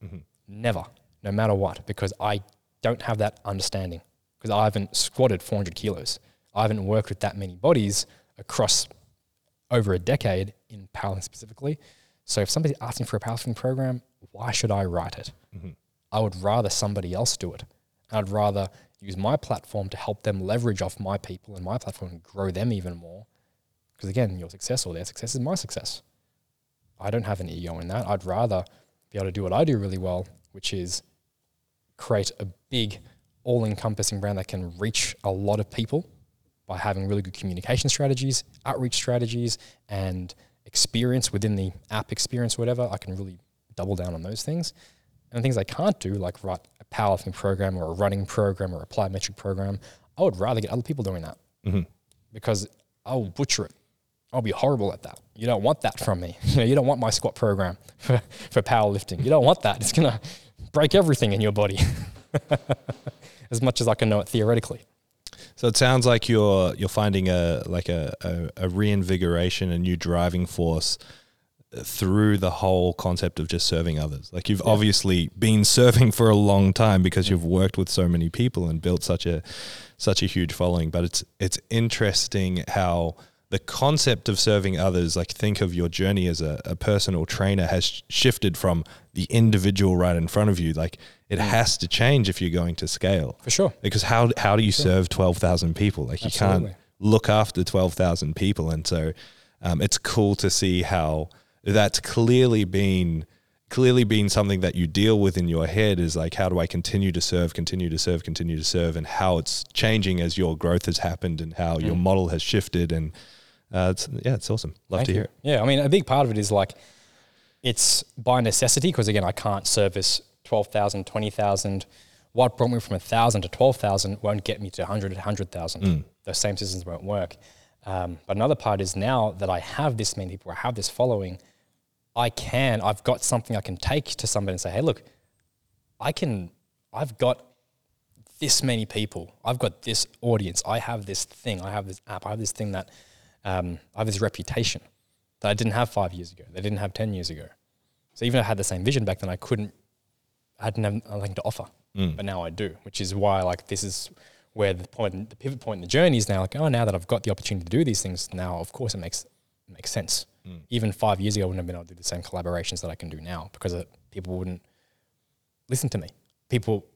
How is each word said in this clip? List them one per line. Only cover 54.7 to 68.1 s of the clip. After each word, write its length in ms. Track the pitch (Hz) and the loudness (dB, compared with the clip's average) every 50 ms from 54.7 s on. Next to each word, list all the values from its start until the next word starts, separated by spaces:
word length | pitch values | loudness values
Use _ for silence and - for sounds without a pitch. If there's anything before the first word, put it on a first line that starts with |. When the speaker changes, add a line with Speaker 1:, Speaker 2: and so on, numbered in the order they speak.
| 143 117 101 98 - | 2 2 0 -2 -4
Speaker 2:
at 100 | - - | -6 -12
that. 180 | - - - _ _ _ | -18 -18 -20 _ _ _
You 100 | - 113 | -6 -2
don't 160 | 120 120 104 101 | 0 0 2 2
want 200 | 127 - - - | 2 2 2 0
that 160 | - - - | -2 -2 0
from 200 | - - 98 87 | -2 0 0 0
me. 160 | 90 85 85 - | -2 -8 -10 -4
<laughs> 40 | - | 0
You 120 | - - 143 | 2 4 4
know, 60 | 113 | 6
you 100 | 117 135 | 6 4
don't 120 | 143 127 | 4 4
want 140 | 131 143 123 | 4 2 2
my 100 | 120 110 | 2 0
squat 240 | 104 - - 113 - | 0 0 -2 -4 -2
program 420 | - - 107 101 95 95 90 92 - _ - | 0 2 2 2 2 0 -2 -4 -6 _ -20
<laughs> 100 | - _ | -20 _
for, 240 | - - 127 117 - - - - - - | 0 2 2 2 2 -2 -12 -18 -18 -2
for 120 | - 127 113 | 0 0 2
powerlifting. 600 | - 127 113 107 104 101 98 - - 92 143 135 | 4 2 4 4 2 0 -2 -4 -6 -6 -4 2
You 80 | 127 | 4
don't 140 | 156 151 123 | 4 6 6
want 180 | 139 180 - - | 6 4 4 2
that. 180 | 107 98 - 110 | 0 0 0 -2
It's 100 | - - | 0 2
gonna 280 | 165 156 131 110 110 - - - - - - _ - - - - | 4 4 4 2 -2 -8 -12 -18 -18 -20 -20 _ -18 -18 -4 2
break 220 | 151 156 156 - | 2 4 6 6
everything 380 | 202 185 160 139 - 120 107 98 | 6 6 6 4 4 4 2 2
in 80 | 95 | 4
your 120 | 107 107 101 | 2 2 4
body 260 | 104 104 98 98 95 - - - - - - - - - _ - | 4 2 2 4 2 2 2 2 -2 -8 -12 -14 -18 -16 _ -6
<laughs> 1200 | 147 - - 139 - - - - - _ - - - - 143 - _ - - - - - - | -6 -2 0 -2 -2 0 -4 -4 -4 _ -10 -12 -12 -12 -14 -16 _ -20 -20 -20 -20 -10 -6
as 120 | 117 113 123 | -4 0 2
much 180 | 127 123 - | 2 2 2
as 80 | 120 113 | 2 2
I 60 | 107 | 2
can 140 | - 117 110 | 4 4 4
know 120 | 107 104 | 4 2
it 80 | 98 - | 0 0
theoretically. 520 | - 117 107 110 117 117 - - 127 - - _ _ _ _ _ _ _ _ - - - - - _ | 0 2 2 4 2 2 0 -2 -10 -12 -14 _ _ _ _ _ _ _ _ -20 -20 -20 -20 -20 _
Speaker 1:
So 120 | - - 117 | 0 0 2
it 80 | 107 | 4
sounds 300 | - 135 127 131 127 117 | 4 4 6 4 6 6
like 220 | 123 120 110 - - | 4 4 4 4 4
you're, 460 | 113 110 104 104 98 95 92 87 - | 4 6 6 6 6 6 4 4 2
you're 120 | - 101 92 | 0 -4 -2
finding 400 | - 110 104 104 98 98 92 92 | 0 2 2 2 2 2 2 4
a, 340 | 90 90 85 85 82 62 - | 4 4 4 2 0 0 -2
like, 220 | 85 87 87 - - | -2 -4 -4 -2 -2
a, 260 | 87 82 76 - | -2 -2 -2 -4